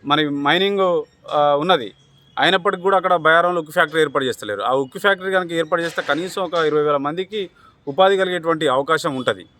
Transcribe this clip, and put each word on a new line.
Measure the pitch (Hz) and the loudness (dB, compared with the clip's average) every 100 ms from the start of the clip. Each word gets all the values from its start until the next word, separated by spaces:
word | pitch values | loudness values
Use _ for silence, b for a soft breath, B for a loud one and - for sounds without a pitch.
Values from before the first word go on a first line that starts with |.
మరి | 143 151 151 | 0 0 0
మైనింగ్, | 143 143 165 196 202 190 170 147 _ - | 0 0 2 2 2 2 0 -4 _ -4
ఆ, | 156 147 | 0 2
ఉన్నది. | 143 165 175 107 - _ _ _ - | 2 2 0 0 -14 _ _ _ -2
అయినప్పటికీ | 147 190 180 190 | 0 2 0 -2
కూడా | 180 196 | 0 0
అక్కడ | 180 | 2
బయ్యారంలో | 180 156 165 175 175 | 2 4 4 4 0
ఉక్కు | 156 | -2
ఫ్యాక్టరీ | 175 160 160 | 0 0 2
ఏర్పాటు | 151 139 | 0 0
చేస్తలేరు. | 131 110 107 101 | -2 -4 -6 -4
ఆ | 101 | 0
ఉక్కు | 131 135 185 | 0 -2 -2
ఫ్యాక్టరీ | 208 190 185 | 0 0 -2
కనుక | 190 175 | -2 -2
ఏర్పాటు | 165 160 170 | -4 -2 -2
చేస్తే | 170 160 | -4 -6
కనీసం | 156 143 185 202 | -4 -4 -4 -6
ఒక | 180 | -4
ఇరవై | 170 156 151 | -2 0 0
వేల | 151 143 | 0 0
మందికి | 143 165 185 214 185 b b b - | -2 -6 -8 -8 -8 b b b -10
ఉపాధి | 139 190 196 | 2 4 4
కలిగేటువంటి | 190 175 160 160 151 | 0 0 -2 0 2
అవకాశం | 131 139 160 165 131 | 0 2 0 0 -2
ఉంటది. | 123 98 87 | -2 -4 -8